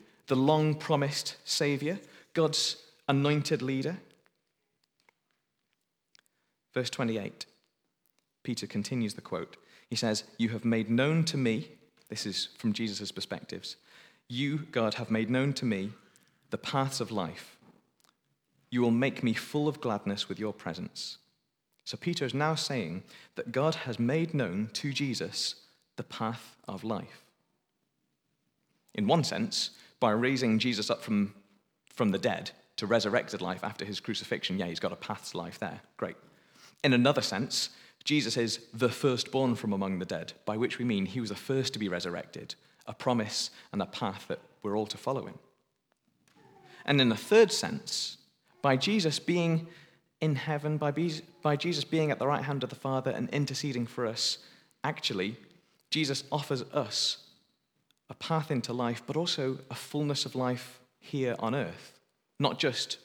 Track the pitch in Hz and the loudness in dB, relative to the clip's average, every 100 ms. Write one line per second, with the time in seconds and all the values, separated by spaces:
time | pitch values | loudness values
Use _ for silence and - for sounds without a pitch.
0 | - _ - 131 139 156 156 151 - 143 | -20 _ 0 4 6 6 4 2 2 2
1 | 139 - - - - - 147 139 147 196 | 2 -2 -6 -8 -4 0 2 0 -2 -4
2 | - - - - 156 151 - - - _ | -10 -20 -6 2 2 2 -2 -4 -12 _
3 | - 139 143 151 143 143 131 135 143 190 | 2 4 6 4 2 0 0 -2 -2 -6
4 | - _ _ _ _ _ _ _ _ _ | -12 _ _ _ _ _ _ _ _ _
5 | _ _ _ _ _ _ _ _ _ _ | _ _ _ _ _ _ _ _ _ _
6 | _ _ _ _ _ _ _ 127 123 - | _ _ _ _ _ _ _ -4 -4 -2
7 | 120 110 98 - - _ _ _ _ _ | -2 -2 -4 -10 -18 _ _ _ _ _
8 | _ _ _ _ - 117 107 104 101 127 | _ _ _ _ -6 -4 -4 -4 -2 0
9 | 110 - - 87 - - _ - - 110 | -2 -4 -6 -6 -6 -12 _ -18 -6 -2
10 | 117 107 - - 113 113 117 113 107 117 | 0 0 -2 -2 0 2 2 2 4 4
11 | 139 165 160 139 123 110 - - _ _ | 4 4 2 2 2 0 -4 -14 _ _
12 | - 110 107 92 - - 113 104 110 98 | -12 -8 -4 -4 -6 -4 -2 0 -2 -4
13 | 101 - - 92 - 90 - - _ - | -8 -8 -6 -8 -8 -10 -10 -14 _ -20
14 | - _ - 123 143 151 156 123 110 104 | -20 _ -8 -2 0 -2 -2 0 2 0
15 | 117 110 113 127 139 139 127 98 101 - | 0 0 2 2 2 2 0 0 -4 -8
16 | _ _ _ _ - 107 - 139 135 135 | _ _ _ _ -8 -8 -2 0 0 -2
17 | 104 107 82 - - - - - _ _ | -2 -2 -2 -6 -16 -20 -20 -20 _ _
18 | _ _ _ _ _ _ - 123 120 117 | _ _ _ _ _ _ -4 2 4 4
19 | 135 - 120 110 - 147 151 143 123 101 | 2 0 0 0 -2 0 0 -2 -2 -2
20 | 101 101 - - 107 - 90 82 90 - | -2 -4 -4 -4 -6 -6 -8 -8 -8 -10
21 | - - _ _ _ _ _ _ - 110 | -12 -14 _ _ _ _ _ _ -14 -6
22 | 175 175 131 135 151 156 - 135 82 90 | -4 -2 -2 0 0 0 -2 -4 -4 -8
23 | - - - - - 127 156 160 131 110 | -12 -20 -16 -8 -4 0 0 0 -4 0
24 | 120 156 165 156 104 92 110 - 143 131 | 2 2 0 0 0 -2 -4 -4 -4 -2
25 | 139 107 85 - - - - _ _ - | -2 -2 -4 -4 -4 -6 -16 _ _ -14
26 | - - 113 117 - - - 98 113 104 | -10 -4 -4 -4 -12 -18 -12 -8 -4 -6
27 | - - _ _ _ _ _ _ _ _ | -6 -16 _ _ _ _ _ _ _ _
28 | _ _ _ _ _ _ _ _ _ - | _ _ _ _ _ _ _ _ _ -2
29 | 104 160 - - 113 - - - - - | 4 4 4 0 -2 -2 -4 -8 -14 0
30 | 117 107 127 135 123 110 127 107 104 - | 2 4 4 4 4 4 2 0 -2 -2
31 | - 104 101 - _ _ _ _ _ - | 0 2 0 -4 _ _ _ _ _ 0
32 | 110 95 113 85 85 - _ - 104 117 | 2 4 2 -2 -6 -14 _ -6 2 2
33 | 104 117 - 98 90 92 - - 98 98 | 4 2 0 -4 -4 -4 -6 -6 -8 -6
34 | - 107 - 110 - 95 87 82 90 87 | -6 -6 -4 -4 -2 -2 -4 -4 -6 -6
35 | - 104 - 92 85 - 95 - - - | -8 -8 -6 -8 -8 -8 -8 -8 -14 -8
36 | 90 - - _ _ - - - 143 123 | -8 -8 -20 _ _ -20 -20 -2 4 6
37 | 127 139 - 98 131 - - - - - | 6 4 2 -2 -2 -2 -4 -8 -20 -8
38 | - 147 113 123 113 - - 113 123 - | 0 2 2 0 0 -2 -6 0 0 4
39 | 143 123 - 131 131 113 110 98 98 92 | 2 2 0 2 2 2 0 0 0 -2
40 | 92 82 82 - - 107 117 - 123 101 | -4 -6 -8 -10 -4 0 -2 0 0 0
41 | 95 127 110 101 - 135 127 110 104 87 | 0 -2 -4 -6 -2 0 0 -2 -2 -2
42 | 87 87 - - - - _ _ - - | -4 -6 -8 -12 -14 -16 _ _ -16 -4
43 | 131 120 104 - - - - 101 95 - | 0 0 0 -2 -6 -8 -8 -4 -4 -2
44 | 110 98 - - - _ 104 107 104 - | -4 -4 -6 -8 -8 _ -2 -2 -2 -4
45 | - 135 - - _ _ _ _ _ _ | -4 -4 -6 -14 _ _ _ _ _ _
46 | _ _ _ _ - - - - - 143 | _ _ _ _ -20 -20 -20 -6 4 6
47 | 123 110 - 214 226 - 85 71 - - | 6 4 6 8 8 6 -2 -4 -4 -4
48 | - - _ _ _ - 143 131 196 214 | -4 -8 _ _ _ -2 2 4 4 2
49 | 160 143 - 175 170 165 165 - - _ | 2 0 0 2 4 2 0 -16 -20 _
50 | _ - 156 135 156 147 151 151 147 143 | _ -2 0 0 0 -2 0 0 0 2
51 | 175 156 - - 151 147 170 151 - 160 | 0 -2 -10 -2 2 2 2 -2 0 2
52 | 151 127 131 143 139 143 127 - 135 131 | 2 2 2 2 0 -2 -4 -4 -2 0
53 | 127 - - 147 143 131 147 123 117 - | 0 -2 -2 0 -2 -2 -2 -2 -4 -2
54 | 117 113 - - - - _ _ 143 165 | -4 0 -2 -2 -8 -20 _ _ -6 -2
55 | - - 98 123 - _ _ _ - 156 | -2 0 -2 -4 -16 _ _ _ -4 0
56 | 147 135 - 151 139 131 117 147 107 - | 0 0 -2 -2 0 -2 0 -2 -2 0
57 | - - - _ _ _ _ _ _ _ | 0 -2 -10 _ _ _ _ _ _ _
58 | - - - 160 151 135 117 120 120 117 | -20 -10 -2 0 0 -2 -2 -2 -2 -2
59 | - 143 170 - 131 131 - 135 - 151 | -4 -2 -2 0 -2 -4 -10 -12 -6 -2
60 | 147 139 127 127 127 123 - - _ _ | 0 -2 -2 0 0 -2 -6 -20 _ _
61 | - 143 127 113 110 135 90 85 - - | -8 -2 -2 0 -2 -2 -4 -8 -18 -20
62 | _ _ _ - 143 - 147 120 - - | _ _ _ 0 0 2 0 0 -6 -8